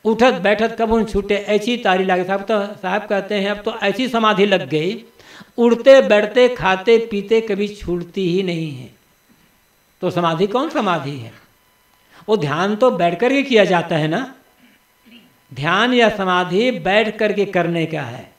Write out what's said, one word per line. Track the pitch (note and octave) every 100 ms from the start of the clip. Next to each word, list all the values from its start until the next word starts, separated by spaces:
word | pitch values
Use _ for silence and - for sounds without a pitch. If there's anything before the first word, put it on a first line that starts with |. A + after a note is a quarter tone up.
| G#3+
उठत | A3 B3+
बैठत | B3+ G3+ G#3 A3 A3+
कब | A3+
उन | A3+
छूटे, | A3 G3 G3+
ऐसी | G3+ G3 G#3 G#3 A#3+
तारी | A3 F#3
लागे। | F#3+ F3+
साहब | F#3 G3
तो, | G3+ G#3+ G3+
साहब | G#3 F3+ G3+ G#3
कहते | G3+ G3
हैं, | G#3 G3
"अब | G3+
तो | A3+ -
ऐसी | G3+ G3+ B3+
समाधि | A3+ G#3+ F#3 G#3
लग | F#3 D#3
गई, | D3+ E3+ A3+ - _ - - - -
उड़ते | A#3+ A#3 C4+ C4+
बैठते | G#3+ G#3 G#3 B3 B3
खाते | B3 F#3+ F#3 F#3+ A3+ A3+
पीते | G3+ G3 A3+
कभी | A3 G3 G3+
छूटती | G#3 E3+ F3 E3+ G3+ F#3
ही | F3+
नहीं | F#3+ E3+ D#3+ B2+
है।" | B2+ _ _ _ _ _ _ _ _ _ _ _
तो | F#3
समाधि | F3 E3+ D#3+ G3+
कौन | A#3+ D#4
समाधि | D4 G3+ E3+ C#3
है? | C#3+ A2+ - _ _ _ _ _ _ _ - -
वो | G#3+
ध्यान | D3+ D3+ G3 G#3+
तो | B3+
बैठ | G3+ F3 F3
कर | B3
के | C#4
किया | C4+ A3+
जाता | F#3 F3 E3 E3
है | D#3
ना, | D#3 C3 - _ _ _ _ _ _ _ - _ _ _
ध्यान | B2+ D3+ F#3 A#3+
या | B3 A3+ G#3+
समाधि | F#3 F3+ F3 F3+ B3
बैठ | G#3+ E3+ G3+ A3 G#3+
कर | G#3+
के | G#3
करने | G3 F#3 E3+ E3+ D#3+
का | D#3
है। | B2+ B2 -